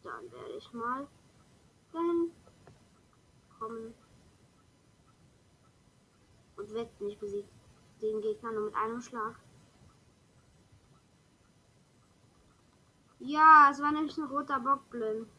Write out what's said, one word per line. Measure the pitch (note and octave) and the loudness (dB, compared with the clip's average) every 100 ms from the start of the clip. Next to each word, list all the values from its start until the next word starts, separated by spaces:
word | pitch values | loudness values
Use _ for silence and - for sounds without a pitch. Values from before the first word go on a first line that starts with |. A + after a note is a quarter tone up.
Dann | F#3 A2+ A#2+ | -12 -14 -14
werde | B2 - B2+ | -16 -14 -14
ich | - | -14
mal | A#3+ A#3+ C4 C#4+ - - - - - - _ _ | -10 -8 -8 -10 -20 -20 -20 -20 -20 -20 _ _
dahin | D#4+ E4+ E4+ E4+ - - - - - - - - - - - - - | -4 -2 0 -2 -6 -20 -20 -20 -20 -20 -20 -20 -20 -20 -20 -20 -14
kommen. | A3 A3+ A3+ - - - - - - - - - - _ - - - - - - - - - _ _ _ - - - - | -12 -12 -14 -18 -20 -20 -20 -20 -20 -20 -20 -20 -20 _ -20 -20 -20 -20 -20 -20 -20 -20 -20 _ _ _ -20 -20 -20 -18
Und | G#3 | -12
weg, | A3 A3+ - | -10 -10 -8
nicht | G3+ G#3 | -10 -8
besiegt. | G#3 G3+ G3+ - - - - - | -8 -8 -10 -20 -20 -20 -20 -8
Den | A3 G#3+ | -6 -4
Gegner | G#3+ G#3+ - | -4 -6 -8
nur | A3 G#3+ | -6 -6
mit | - | -4
einem | A3 A#3 | -6 -8
Schlag. | A#3+ B3 A3 A#3 - - - - - - - - - - - - - - - - _ - - _ - - - - _ - - _ - - - - - - - _ - - | -10 -8 -8 -10 -20 -20 -20 -20 -20 -20 -20 -20 -20 -20 -20 -20 -20 -20 -20 -20 _ -20 -20 _ -20 -20 -20 -20 _ -20 -20 _ -20 -20 -20 -20 -20 -20 -20 _ -20 -14
Ja, | B3+ D4+ D#4 D#4 C#4+ | -4 6 10 12 10
es | C#4 | 6
war | D4 | -2
nämlich | D4+ D4+ D#4+ | 0 -2 -6
ein | D4 | -4
roter | C#4 C#4+ C#4 | -6 -4 -4
Bockblin. | B3 C4+ - A#3+ A3 A3 A3+ | 0 -2 -2 -8 -6 -6 -10